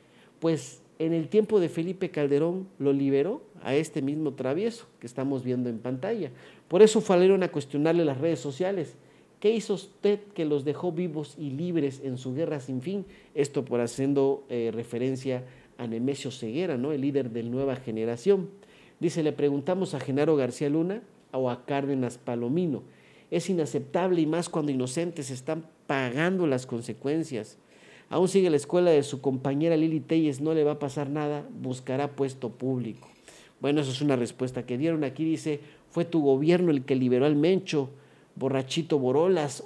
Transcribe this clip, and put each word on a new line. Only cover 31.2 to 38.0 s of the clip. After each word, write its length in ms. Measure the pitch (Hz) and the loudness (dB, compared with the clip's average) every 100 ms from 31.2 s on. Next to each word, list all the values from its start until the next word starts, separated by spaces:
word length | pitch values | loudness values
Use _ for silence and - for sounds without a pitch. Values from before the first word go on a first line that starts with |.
| 147 147 - - | -2 -4 -8 -10
buscará 560 | 127 127 - 131 143 135 | -6 -6 -4 -2 -2 -2
puesto 320 | 139 131 120 | -4 -4 -10
público". 580 | - 127 131 117 104 - - - - - - | -6 -4 -2 -4 -10 -16 -20 -20 -20 -20 -6
Bueno, 220 | 135 147 | 0 2
esa 80 | 135 | 0
es 100 | 131 | 0
una 160 | 147 131 | 2 2
respuesta 480 | 113 - 127 127 | 0 -4 -6 -4
que 140 | 117 123 | -6 -2
dieron. 260 | 160 160 | 0 0
Aquí 200 | 139 131 | -2 -2
dice: 360 | 160 160 160 147 - - _ | -2 -2 -2 -6 -8 -20 _
"Fue 160 | - 170 | -4 0
tu 160 | 170 | 2
gobierno 480 | 139 135 156 175 180 | 4 4 4 4 4
el 160 | 143 131 | 2 2
que 100 | 131 | 2
liberó 300 | 127 123 143 | 4 4 4
al 100 | 147 | 4
Mencho, 540 | 156 190 185 156 127 - | 4 4 2 -2 -2 -8